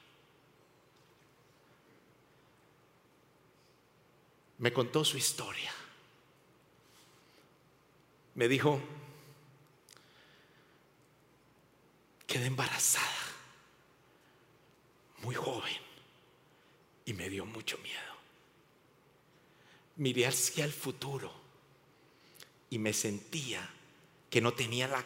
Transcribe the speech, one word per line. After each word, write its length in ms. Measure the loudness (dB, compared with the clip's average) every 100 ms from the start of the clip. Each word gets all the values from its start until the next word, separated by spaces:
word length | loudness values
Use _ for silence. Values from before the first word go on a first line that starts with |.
| -20 -20 -20 -20 -20 -20 -20 -20 -20 -20 -20 -20 -20 -20 -20 -20 -20 -20 -20 -20 -20 -20 -20 -20 -20 -20 -20 -20 -20 _ _ -20 -20 _ -20 -20 -20 -20 _ -20 -20 -20 -20 -20 -20 0
Me 160 | 2
contó 320 | 4 2 4 2
su 120 | 2
historia. 540 | 0 0 -6 -6 -6 -8 -12 -20 -20 -20 -20 -20 -20 -20 -20 -20 -20 -20 -20 -20 -20 -20 -20 -20 -20 -20 -20 -20 -20 -20 -16 2
Me 120 | 4
dijo, 320 | 6 6 4 -2 -12 -16 -20 -20 -20 -20 -20 -20 -20 -20 -20 -20 -20 -20 -20 -20 -20 -20 -20 -20 -20 -20 -20 -20 -20 -20 -20 -20 _ -20 -20 -20 -20 -4
"Quedé 180 | -2 0
embarazada 880 | 0 0 2 4 4 2 -2 -6 -10 -18 -20 -20 -20 -20 -20 -20 -20 -20 -20 -20 -20 -20 -20 _ -20 -20 -10
muy 100 | -6
joven 480 | -2 -2 -2 -4 -6 -8 -20 -20 -20 -20 -20 -20 -20 -20 -20 -20 -16
y 100 | -8
me 160 | -6 -4
dio 160 | -6 -6
mucho 320 | -8 -6 -6
miedo. 360 | -8 -10 -10 -14 -20 -20 -20 -20 -20 -20 -20 -20 -20 -20 -20 -20 -20 -20 -20 -20 -20 -2
Miré 320 | 0 4 4
hacia 360 | 4 0 2
el 80 | -2
futuro 640 | -2 -6 -4 -6 -6 -8 -12 -20 -20 -20 -20 -20 -20 -20 -20 -20 -20 -20 -20 -8
y 80 | -2
me 160 | 0
sentía 760 | 2 0 -2 -4 -6 -4 -6 -8 -14 -20 -20 -20 -20 2
que 100 | 6
no 140 | 6
tenía 340 | 2 -2 0 0
la 140 | 0